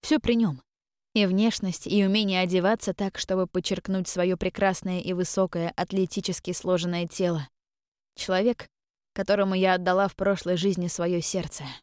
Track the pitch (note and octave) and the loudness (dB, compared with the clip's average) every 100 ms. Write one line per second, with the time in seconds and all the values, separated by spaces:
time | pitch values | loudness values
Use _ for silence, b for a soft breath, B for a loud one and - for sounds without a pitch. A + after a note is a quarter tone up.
0 | - D#4 - A#3 A3 C3 _ _ _ _ | 2 2 2 2 2 -2 _ _ _ _
1 | _ A3 G3 F#3+ A3+ - F#3+ F3 - G#3 | _ 2 2 4 2 0 -4 -6 0 2
2 | G3 G#3 G3+ F#3 F#3 F#3 F#3 A3+ - F#3 | 4 2 2 0 2 2 2 0 -2 -2
3 | G3 - - F#3 F3+ F#3 - F#3 - F#3+ | -4 -6 -4 -2 0 -2 -2 -4 -2 -4
4 | F3 F#3 F3+ F3+ F#3 - G3 F#3 F#3+ F3+ | -2 0 0 0 -2 2 0 0 -4 -4
5 | - F3+ F3+ - F#3 F3 E3+ - F3+ F#3+ | -4 -2 0 2 0 0 -4 -4 -2 0
6 | F#3 - - F3+ - F3+ F3+ F3+ F3 F3 | -2 -2 -4 -6 -4 -4 0 0 0 -4
7 | F3 - F3+ E3 C#3 _ _ _ _ _ | -4 -2 0 0 -6 _ _ _ _ _
8 | _ - - F#3 A3 A#3 - _ _ _ | _ -12 -2 0 0 -2 -8 _ _ _
9 | _ - G3 G3+ G3 F#3 F#3 F3+ F3+ F#3 | _ -8 0 2 2 2 4 4 2 2
10 | G3 - G3 F#3+ - F3+ G3 F3+ F3 - | 2 0 0 0 0 0 0 0 -2 -2
11 | F3 F3 D#3+ F#3 D#3+ - C#3 - | 0 0 -2 -4 -4 -6 -6 -14